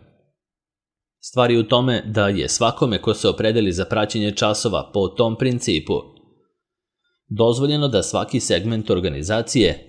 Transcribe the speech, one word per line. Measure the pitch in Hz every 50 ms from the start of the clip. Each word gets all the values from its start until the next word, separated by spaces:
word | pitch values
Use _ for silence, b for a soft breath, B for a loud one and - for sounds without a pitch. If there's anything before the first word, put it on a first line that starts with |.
| _ _ _ _ _ _ _ _ _ _ _ _ _ _ _ _ _ _ _ _ _ _ _ _
Stvar | - - - 127 123 120
je | 120 117
u | 110
tome | 110 127 120 127 127 120 104 -
da | 107 107 107 101 101
je | 101 87 69 -
svakome | - - 117 - 120 - 156 123 101 92
ko | - 113 104
se | - - 101
opredeli | 92 - 110 110 110 117 107 95
za | 87 87 95
praćenje | - 113 110 107 104 - 110 104 104
časova | 104 - 120 107 107 - - 117 92 73 69 - -
po | 104 95 90
tom | - - 120 - 120 -
principu | 131 131 123 120 - - 90 78 76 - 92 78 - - - _ _ _ _ _ _ _ _ _ _ _ _ _ _ _ _ _ _ _ _ _ _ _
dozvoljeno | 107 104 113 117 117 123 139 147 147 147 147 135
da | 113 95 90
svaki | - - 95 104 - - 120
segment | - - 101 90 95 113 117 110 107 -
organizacije | 101 90 90 90 71 69 78 92 107 113 113 - - 123 101 82 73 - -